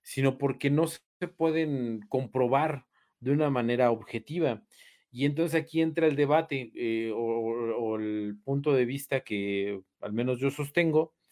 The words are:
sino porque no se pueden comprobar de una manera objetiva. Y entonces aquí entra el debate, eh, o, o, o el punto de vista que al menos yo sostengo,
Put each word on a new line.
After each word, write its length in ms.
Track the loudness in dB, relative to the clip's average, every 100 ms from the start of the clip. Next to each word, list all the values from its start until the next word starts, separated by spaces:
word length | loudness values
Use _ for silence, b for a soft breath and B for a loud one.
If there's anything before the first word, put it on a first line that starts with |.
sino 340 | -12 0 2 2
porque 320 | -2 0 0
no 180 | 2 0
se 400 | -2 _ -10 -10 -2
pueden 680 | 0 2 0 -2 -2 -6 -2
comprobar 760 | -4 -2 0 2 2 0 -4 -10 _ _ _
de 120 | 0
una 180 | 2 2
manera 420 | 2 2 4 4
objetiva. 720 | 4 -2 -10 -6 -2 0 0 _ b b b b
Y 140 | -2 -2
entonces 340 | 0 0 0
aquí 220 | 0 0
entra 260 | 0 4 2
el 80 | 4
debate, 560 | 4 4 2 -6 -8 -6
eh, 360 | -2 -2 -2
o, 60 | -2
o, 580 | -2 -2 -2 -4 -4 -2
o 200 | -2 -2
el 400 | -2 -4 -4 -8
punto 300 | -4 -2 2
de 120 | 2 2
vista 360 | -2 -4 -4
que 600 | -4 -4 -2 -2 -2 -6 -12 -12
al 140 | -8
menos 260 | -4 -2 -2
yo 100 | -2
sostengo, 640 | -4 -4 0 2 2 0 _ B